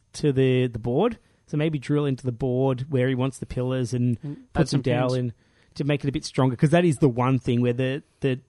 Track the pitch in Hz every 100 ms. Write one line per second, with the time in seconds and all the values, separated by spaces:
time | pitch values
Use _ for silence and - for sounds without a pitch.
0 | _ - 151 135 131 127 127 113 117 131
1 | 226 226 _ _ _ 151 156 151 - 147
2 | 147 127 127 113 135 123 135 127 131 135
3 | 127 127 131 - - - 123 131 120 123
4 | 123 117 143 147 - - 139 139 127 123
5 | 127 127 123 - _ _ _ - 143 143
6 | 143 143 - - 131 120 156 170 180 127
7 | 143 120 123 131 - 120 123 120 127 139
8 | - _ 139 131